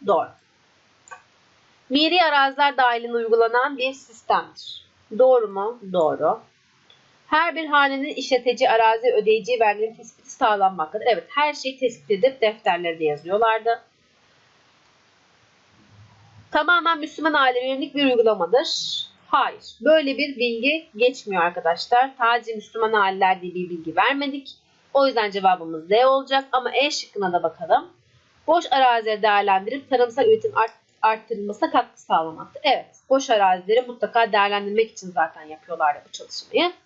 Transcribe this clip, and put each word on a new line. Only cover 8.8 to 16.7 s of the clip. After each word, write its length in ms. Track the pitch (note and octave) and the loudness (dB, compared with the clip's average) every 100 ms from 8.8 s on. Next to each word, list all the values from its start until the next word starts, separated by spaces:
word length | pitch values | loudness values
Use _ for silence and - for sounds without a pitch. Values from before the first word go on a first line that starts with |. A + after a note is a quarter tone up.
| A3 A3+ A#3+ | 4 2 2
ödeyeceği 480 | G#3+ G3+ A3 G#3 B3 | 2 2 0 0 0
verginin 340 | A3 G3+ A3 | 0 0 -4
tespiti 360 | - - _ - | -8 -20 _ -20
sağlanmaktadır. 760 | - A#3+ G#3 F#3+ F#3 D#3 A3 A#3+ | -2 0 2 0 0 -6 -4 -2
Evet, 180 | F#3+ - | -2 -2
her 200 | - D4+ | -2 -2
şey 240 | C#4+ C4 C4+ | -2 -8 -4
tespit 320 | B3+ A#3 - | -4 -4 -4
edip 300 | G3+ B3+ C4 | 0 0 2
defterlerde 640 | A3 A3 G3+ F3 E3+ E3 | -2 0 -2 -2 -4 -2
yazıyorlardı. 800 | D#3 D3 E3 G3+ A3+ A3 A3 A#3 - _ _ _ _ _ _ _ _ _ _ _ _ _ _ _ _ _ _ _ _ - - _ _ - _ | -4 -4 -4 0 0 0 -2 -4 -6 _ _ _ _ _ _ _ _ _ _ _ _ _ _ _ _ _ _ _ _ -20 -20 _ _ -20 _
Tamamen 480 | D4+ D#4 | -2 2